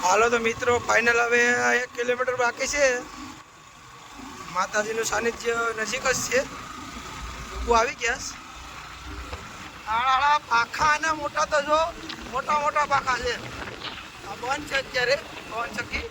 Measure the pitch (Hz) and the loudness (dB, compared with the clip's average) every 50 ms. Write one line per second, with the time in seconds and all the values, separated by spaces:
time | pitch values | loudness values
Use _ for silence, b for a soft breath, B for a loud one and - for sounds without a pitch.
0 | - 180 190 208 226 240 240 233 226 226 233 - 254 240 240 233 226 - 214 220 | 4 6 6 6 6 4 4 2 2 0 -2 0 2 2 2 2 2 4 4 4
1 | 226 233 233 233 240 233 240 240 240 240 247 247 247 247 240 240 247 - 247 247 | 6 6 4 4 4 4 4 4 6 4 4 4 4 4 2 2 0 -2 -4 -4
2 | 240 247 247 247 254 247 247 247 247 240 240 254 269 254 294 294 285 262 247 247 | 0 0 0 0 0 -2 2 2 2 0 2 0 -4 -2 2 4 4 4 4 0
3 | 302 - - - - - - - - - - - - - - - - - - - | -4 -10 -14 -14 -14 -14 -16 -18 -20 -20 -20 -20 -20 -20 -20 -20 -20 -20 -20 -20
4 | - - - - - - - - - - 175 185 180 175 - 214 208 220 220 226 | -20 -18 -16 -16 -16 -14 -14 -14 -12 -4 -2 -2 -2 2 0 0 0 0 -2 -2
5 | 220 - 214 208 226 233 226 - - 233 233 233 233 233 226 220 220 214 240 262 | -2 0 0 0 0 0 -2 -2 -2 -2 0 2 0 0 0 -2 -4 -4 -4 0
6 | 254 262 247 254 - - 233 254 294 - - - - - - - - - - - | 0 0 0 0 0 2 2 0 0 0 -8 -12 -12 -12 -14 -14 -14 -12 -12 -12
7 | - - - - - - - - - - - - - 233 233 226 226 277 302 - | -12 -12 -12 -10 -10 -10 -10 -12 -12 -10 -6 -6 2 4 4 4 4 2 -2 -2
8 | 240 233 247 - - - - - - - - - - - - - - - - - | -2 -2 -2 -2 -6 -10 -10 -12 -16 -16 -16 -16 -16 -14 -14 -14 -14 -14 -16 -14
9 | - - - - - - - - - - - - - - - - - 208 220 233 | -12 -12 -12 -12 -10 -12 -12 -12 -12 -14 -14 -14 -16 -16 -16 -14 -6 -2 0 2
10 | 247 262 262 262 277 285 294 294 - - 233 233 233 233 - - 302 302 302 302 | 4 4 4 6 6 4 4 4 2 2 2 2 2 2 0 2 4 4 4 4
11 | 311 320 311 311 294 285 - 294 311 302 302 294 285 294 302 311 330 339 330 - | 2 0 0 0 -2 -2 0 0 0 2 2 2 4 4 4 4 4 2 -2 -10
12 | 330 - - - - - 233 262 269 - 302 294 294 294 294 302 294 - 285 269 | -12 -12 -12 -12 -12 -6 -6 -4 0 0 0 2 2 2 2 2 2 4 2 2
13 | 262 254 254 233 247 247 226 - - - - - - - - - - - - - | 2 0 -2 0 0 -4 -4 -4 -6 -10 -10 -10 -10 -10 -12 -10 -10 -10 -10 -10
14 | - - - - - 196 202 202 226 247 277 294 294 - 277 269 262 - - 254 | -14 -16 -16 -14 -12 -12 -10 -6 -4 -2 -2 -4 -4 -2 -2 -2 -2 0 -2 0
15 | 247 240 277 302 - - - - - - 220 226 233 220 208 233 240 - 247 262 | 2 2 2 0 0 -12 -14 -14 -12 -8 -6 -6 -6 -4 -6 -8 -8 -6 -8 -8
16 | 233 226 | -8 -8